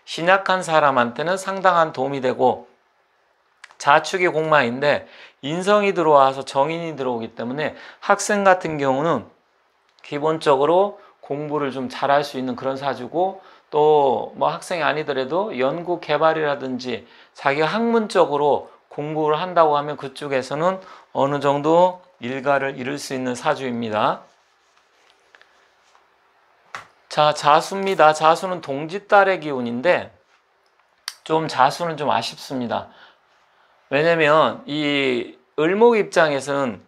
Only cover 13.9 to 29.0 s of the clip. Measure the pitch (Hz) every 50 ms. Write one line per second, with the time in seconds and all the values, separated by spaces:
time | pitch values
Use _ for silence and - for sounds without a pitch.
13.9 | 151 147 139 135 117 110 113 - - - 139 143 160 165 - - 185 170 151 139
14.9 | 139 151 151 147 139 131 131 127 156 180 202 220 175 123 127 135 151 170 170 175
15.9 | 175 165 - - 151 143 160 160 156 160 156 147 143 127 131 131 127 120 123 127
16.9 | 120 104 - - - - - _ _ - - 147 139 147 156 156 175 220 233 233
17.9 | 233 233 214 208 - 190 165 - 143 143 147 147 127 95 - - - _ _ _
18.9 | - - 147 151 156 151 156 151 151 151 180 185 180 170 165 156 147 147 143 151
19.9 | 147 127 143 139 135 - 143 143 139 131 123 - 143 147 160 180 190 190 - -
20.9 | - - - _ - 131 135 139 147 143 131 143 139 143 143 151 160 175 180 185
21.9 | 180 - - _ _ _ 110 120 135 135 123 143 139 139 135 135 135 139 123 127
22.9 | 147 143 - - 135 127 127 127 123 120 - 156 147 131 135 127 120 117 120 110
23.9 | 107 104 117 147 180 - - _ _ _ _ _ _ _ _ _ _ _ _ _
24.9 | _ _ _ _ _ _ _ _ - _ _ _ _ _ _ _ _ _ _ _
25.9 | _ _ _ _ _ _ _ _ _ _ _ _ _ _ _ _ - - - -
26.9 | _ _ _ _ - - 151 151 147 147 - 151 147 165 165 - 190 196 190 196
27.9 | 190 165 156 156 151 151 156 156 170 165 196 185 180 170 - - 135 139 156 160
28.9 | 165 202